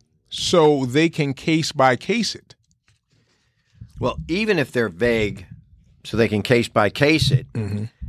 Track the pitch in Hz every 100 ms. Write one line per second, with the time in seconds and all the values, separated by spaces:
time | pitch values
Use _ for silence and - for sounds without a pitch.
0 | _ _ _ - - 180 151 147 131 135
1 | 165 160 143 131 - 160 151 - 131 123
2 | - 226 208 - - _ _ _ _ _
3 | _ _ _ _ _ _ _ _ - -
4 | 123 127 156 175 220 185 135 127 110 82
5 | 120 113 107 98 - - _ _ _ _
6 | - 107 113 104 95 120 113 - 104 -
7 | 143 156 131 131 - 123 104 104 107 -